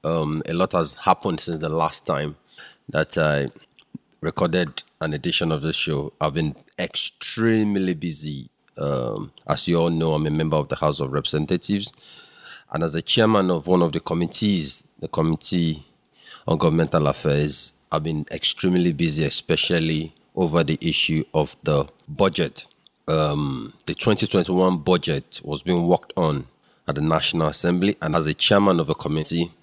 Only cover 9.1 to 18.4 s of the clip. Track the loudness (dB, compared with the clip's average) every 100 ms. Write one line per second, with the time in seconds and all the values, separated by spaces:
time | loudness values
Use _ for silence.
9.1 | -6 -10 _ -4 -2 2 2 2 2 2
10.1 | 0 0 0 2 0 0 0 0 0 -2
11.1 | -2 -2 -4 0 -2 0 -4 -4 _ -20
12.1 | -20 -20 -20 -20 -20 _ -4 -2 -2 0
13.1 | 4 6 6 4 0 2 4 4 0 -2
14.1 | 0 0 0 0 0 -2 -10 _ _ -6
15.1 | 0 0 0 -2 0 0 -2 -10 _ _
16.1 | _ -20 -12 -2 2 4 4 2 2 2
17.1 | 0 0 0 0 -4 -12 _ _ -4 -2
18.1 | -6 -6 -4